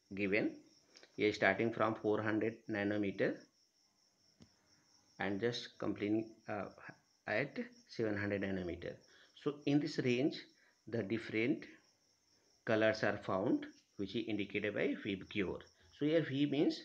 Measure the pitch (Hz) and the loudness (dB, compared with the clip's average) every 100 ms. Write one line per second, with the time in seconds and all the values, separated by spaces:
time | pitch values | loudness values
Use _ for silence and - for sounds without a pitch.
0 | - 98 101 107 330 - - _ _ - | -12 -4 0 2 2 -4 -14 _ _ -20
1 | - - 104 104 98 98 113 117 110 107 | -14 0 2 4 4 4 2 2 2 2
2 | 107 104 107 107 117 113 - 107 101 104 | 2 2 2 2 0 -4 -4 -2 0 0
3 | 98 95 147 311 - _ _ _ _ _ | 0 0 0 -2 -10 _ _ _ _ _
4 | _ _ _ _ - _ _ _ _ _ | _ _ _ _ -20 _ _ _ _ _
5 | _ - 95 101 117 123 - - 104 101 | _ -6 -4 0 0 -2 -6 -6 -6 -2
6 | 104 110 110 - - 104 101 - - - | 0 0 -2 -10 -8 -6 -8 -12 -16 -18
7 | _ _ - 107 143 - 233 - - - | _ _ -2 -2 -2 -4 -10 -12 -10 -4
8 | 110 101 101 98 98 95 87 80 87 - | -2 0 0 0 0 -2 -4 -6 -8 -10
9 | - - - - 151 143 147 147 143 - | -16 -20 -20 -8 -6 -4 2 2 2 0
10 | 127 120 151 - - _ _ _ - 113 | 2 2 2 -2 -8 _ _ _ -6 -4
11 | 98 110 - 110 120 - - - _ _ | -2 -2 -2 0 2 0 -4 -18 _ _
12 | _ _ _ _ _ _ - 110 110 107 | _ _ _ _ _ _ 0 4 4 4
13 | 110 101 - 95 120 294 - - _ - | 0 -2 -2 0 2 0 -2 -14 _ -8
14 | 98 117 110 104 98 104 104 104 196 254 | -6 -4 -2 -2 -2 -2 -2 0 0 0
15 | 110 95 - 107 87 64 - _ - - | -4 -4 -4 -2 -2 -4 -10 _ -20 -4
16 | 147 165 139 135 147 143 165 156 | 2 2 2 2 2 4 2 0